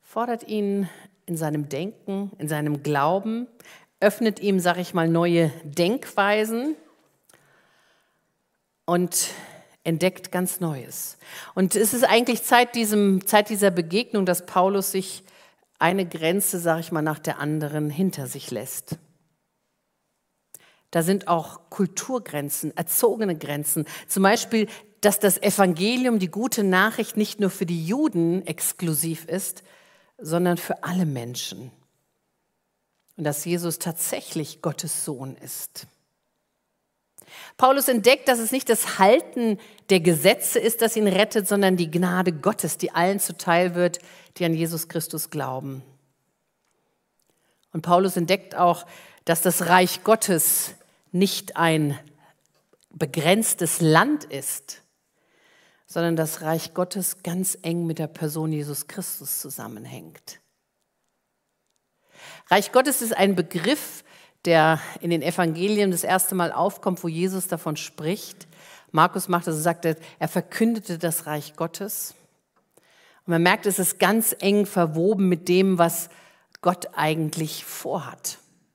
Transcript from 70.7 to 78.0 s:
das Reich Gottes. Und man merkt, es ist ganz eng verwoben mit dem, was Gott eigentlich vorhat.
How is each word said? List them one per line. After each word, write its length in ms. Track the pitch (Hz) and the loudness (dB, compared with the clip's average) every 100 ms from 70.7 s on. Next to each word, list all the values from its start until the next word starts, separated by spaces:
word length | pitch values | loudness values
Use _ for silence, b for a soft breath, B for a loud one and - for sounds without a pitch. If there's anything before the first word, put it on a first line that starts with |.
| 226 - 170 | 0 -6 -4
das 300 | 175 160 156 | -2 -4 -4
Reich 280 | 151 147 - | -8 -8 -8
Gottes. 600 | 165 - 208 - - - _ _ _ _ _ _ b b b b - | -8 -6 -10 -8 -10 -14 _ _ _ _ _ _ b b b b -2
Und 60 | |
man 100 | 170 | 4
merkt, 240 | 175 196 208 | 6 4 0
es 100 | 190 | 0
ist 220 | 180 - | -2 2
ganz 360 | 185 190 220 - | 2 4 0 -2
eng 260 | 196 208 202 | 2 2 2
verwoben 640 | 190 170 156 180 202 185 | 2 0 2 2 2 2
mit 180 | 170 175 | 2 2
dem, 300 | 180 196 180 | 4 4 4
was 320 | 170 165 - b b b b - | 2 2 -10 b b b b -2
Gott 260 | 175 180 - - | -2 -2 -6 -2
eigentlich 720 | 151 160 156 160 156 - - | -2 0 -2 -4 -6 -8 -12
vorhat. 720 | - 127 160 | -12 -6 -6